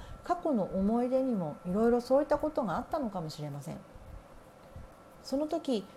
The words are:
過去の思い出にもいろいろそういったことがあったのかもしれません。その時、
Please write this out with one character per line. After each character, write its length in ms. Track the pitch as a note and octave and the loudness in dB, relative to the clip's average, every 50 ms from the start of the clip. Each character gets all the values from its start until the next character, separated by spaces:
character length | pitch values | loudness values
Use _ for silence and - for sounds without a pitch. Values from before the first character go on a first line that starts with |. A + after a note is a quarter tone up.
| - - - - - | -8 -12 -14 -14 -4
過 120 | - F4+ | -2 -2
去 160 | F4 - E4 C#4+ | 0 2 2 2
の 120 | G#3+ F3 | 2 2
思 380 | - - F#3+ F#3+ G3+ A3+ A#3+ B3 | 0 0 0 2 2 2 2 2
い 60 | B3 | 2
出 140 | B3+ C4 C4 | 2 2 2
に 120 | C4 A#3+ | 2 0
も 220 | G3 F3 D3+ C#3+ - - | 0 0 -2 -4 -6 -4
い 60 | F3+ F3+ | -2 2
ろ 160 | G#3 A3+ A#3 | 4 4 6
い 20 | |
ろ 120 | A#3+ A#3+ A#3+ | 4 4 4
そ 160 | - C4 C#4 | 4 4 4
う 20 | |
い 60 | D4 | 6
っ 20 | D4 | 4
た 80 | D4+ | 2
こ 140 | C#4+ D4+ D4+ | 2 2 0
と 120 | D4+ - C4 | 0 0 0
が 140 | F#3+ D#3+ | 0 0
あ 40 | G#3 | 0
っ 40 | - - | -2 -2
た 100 | - D#4+ | -2 -2
の 100 | C#4 A3 | -2 -2
か 140 | G3 F#3 E3 | -2 -4 -4
も 80 | D#3 | -4
し 100 | D3+ - | -6 -6
れ 80 | D3 D3 | -8 -6
ま 140 | C#3 C#3+ C#3 | -6 -8 -8
せ 100 | E3 C#3+ | -10 -10
ん。 60 | C3+ - - - - - - - - - - - - - - - - - - - - - - - - - - - - - | -12 -12 -16 -18 -18 -16 -14 -14 -16 -16 -16 -20 -20 -20 -20 -20 -20 -20 -18 -16 -16 -16 -16 -18 -20 -20 -20 -20 -18 -8
そ 160 | - C4 C#4 | -4 -2 0
の 80 | D4+ | 0
時、 400 | D4+ E4+ D#4+ D#4 - B3+ G#3 F#3+ - - | 0 -2 -2 0 0 0 0 0 -4 -12